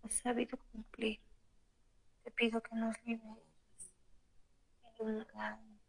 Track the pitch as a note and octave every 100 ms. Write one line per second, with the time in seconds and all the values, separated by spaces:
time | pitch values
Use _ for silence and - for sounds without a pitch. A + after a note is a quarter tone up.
0 | A3 - B3 A#3+ B3 C4 - A3 G#3+ -
1 | A3 G#3+ - - - - - _ - -
2 | - - - - A#3 A3+ - A3+ A3+ A3
3 | A#3 A3+ A3 A3 - - - - - _
4 | - - - - - - _ - - -
5 | A3 A3 A3 G#3+ G#3+ G#3+ - -